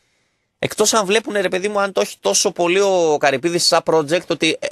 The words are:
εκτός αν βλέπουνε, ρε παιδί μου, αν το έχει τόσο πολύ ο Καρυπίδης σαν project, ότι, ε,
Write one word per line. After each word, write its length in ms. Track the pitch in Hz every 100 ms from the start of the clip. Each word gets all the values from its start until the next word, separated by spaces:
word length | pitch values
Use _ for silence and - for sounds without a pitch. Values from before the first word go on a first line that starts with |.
| _ _ _ _ _ -
εκτός 360 | - - 208
αν 120 | - 180
βλέπουνε, 340 | 220 - 208
ρε 80 | 185
παιδί 200 | 185 202
μου, 120 | 202
αν 120 | 196
το 80 | 190
έχει 160 | 202 -
τόσο 300 | 196 196 202
πολύ 280 | 175 175 185
ο 360 | 202 185 165 147
Καρυπίδης 460 | 143 135 170 170 -
σαν 140 | 165
project, 420 | 170 160 143 175 -
ότι, 280 | 165 160 -
ε, 60 | -